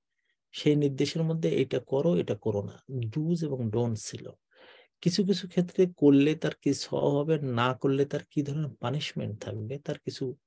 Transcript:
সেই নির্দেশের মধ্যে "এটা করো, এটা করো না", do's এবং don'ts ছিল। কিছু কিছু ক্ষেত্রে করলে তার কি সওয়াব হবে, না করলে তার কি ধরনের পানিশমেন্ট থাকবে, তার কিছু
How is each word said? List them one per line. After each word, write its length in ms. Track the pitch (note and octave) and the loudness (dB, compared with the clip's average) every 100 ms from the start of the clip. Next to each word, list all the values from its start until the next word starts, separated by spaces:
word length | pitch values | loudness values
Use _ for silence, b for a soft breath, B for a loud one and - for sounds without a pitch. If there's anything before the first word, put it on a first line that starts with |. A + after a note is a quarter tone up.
| _ _ _ _ _ | _ _ _ _ _
সেই 240 | - D3+ D3 | -2 2 4
নির্দেশের 480 | C#3+ C3 C#3+ E3 | 4 2 -2 0
মধ্যে 380 | D#3+ D#3+ E3 - | 0 0 0 0
"এটা 180 | C3 C3 | 0 -2
করো, 360 | - C3+ E3+ F3 | -2 0 2 2
এটা 200 | - A2 | 0 -2
করো 280 | A2+ G#2 | -2 -2
না", 200 | - - - C3 A2+ | -4 -10 -8 -6 -4
do's 360 | D#3 D#3+ E3+ D#3 | -2 0 0 -2
এবং 240 | C3 A2+ | -2 -2
don'ts 260 | A#2 A#2 A2 | 0 0 -2
ছিল। 340 | - A#2+ B2 - _ B B B B - | -8 -12 -14 -18 _ B B B B -4
কিছু 220 | E3+ F3+ | -2 2
কিছু 240 | F#3+ F#3+ F3+ | 2 0 -2
ক্ষেত্রে 380 | - F3+ - F3+ - | -2 0 2 0 4
করলে 380 | C#3+ C#3 C#3+ D#3+ | 6 8 6 2
তার 160 | D3+ - | -4 -2
কি 120 | C#3 | -2
সওয়াব 340 | C#3 - C#3+ C#3+ | -2 -2 -2 0
হবে, 320 | C#3+ D3 D#3 | 0 0 0
না 340 | C3+ A#2+ B2+ | 0 0 0
করলে 320 | B2+ C#3 C3+ C#3 | 2 0 2 0
তার 140 | D3 - | -2 -6
কি 120 | D3+ | -4
ধরনের 280 | C#3 D3 D3 - | -2 -4 -6 -6
পানিশমেন্ট 640 | B2 D3 - - A2+ G#2+ | -4 -4 -4 -6 -8 -8
থাকবে, 360 | A2+ A2 G#2+ C3+ | -8 -8 -8 -8
তার 200 | - C#3+ | -8 -8
কিছু 360 | - - C3 - | -8 -6 -6 -8